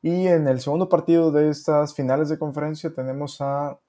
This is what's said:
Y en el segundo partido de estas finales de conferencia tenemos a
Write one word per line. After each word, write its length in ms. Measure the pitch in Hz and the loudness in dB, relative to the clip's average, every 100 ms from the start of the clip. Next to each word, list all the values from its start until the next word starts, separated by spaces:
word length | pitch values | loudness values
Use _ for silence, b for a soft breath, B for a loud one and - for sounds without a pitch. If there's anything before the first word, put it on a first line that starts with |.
Y 260 | 160 175 185 | 0 0 4
en 200 | 170 147 | 4 4
el 120 | 127 | 0
segundo 300 | 135 151 185 | 0 -2 2
partido 420 | 170 165 170 165 | 2 4 4 4
de 180 | 147 151 | 4 2
estas 440 | 151 - 147 147 | 0 0 0 0
finales 360 | - 131 135 151 | -4 -2 0 0
de 100 | 151 | -4
conferencia 540 | 151 143 151 156 160 | -6 -6 -6 -6 -8
tenemos 480 | - 131 135 143 - | -8 -8 -8 -10 -8
a 380 | 139 139 143 139 | -6 -4 -6 -10